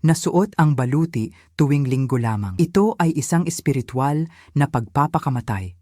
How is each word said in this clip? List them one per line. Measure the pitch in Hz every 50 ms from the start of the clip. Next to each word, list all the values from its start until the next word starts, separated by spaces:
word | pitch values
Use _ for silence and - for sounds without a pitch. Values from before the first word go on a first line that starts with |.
| -
na | 156 165
suot | 165 - 175 - 175 196 208 - - 160
ang | 151 143 127
baluti | 127 123 135 151 165 165 165 120 110 - - - _ _ _ -
tuwing | 156 135 147 143 139 127
linggo | 131 131 135 123 131 123 117
lamang. | 113 110 104 101 95 92
Ito | 95 175 170 - 202 202 220 220 - 175
ay | 165 156 143
isang | 123 - 175 170 180 165
espiritual | 165 - - 151 135 135 117 - - 127 135 143 147 151 165 165 - - - - -
na | 143 143 147
pagpapakamatay. | - 123 113 - - 143 143 156 - 160 - 151 131 120 113 - 107 95 95 92 87 -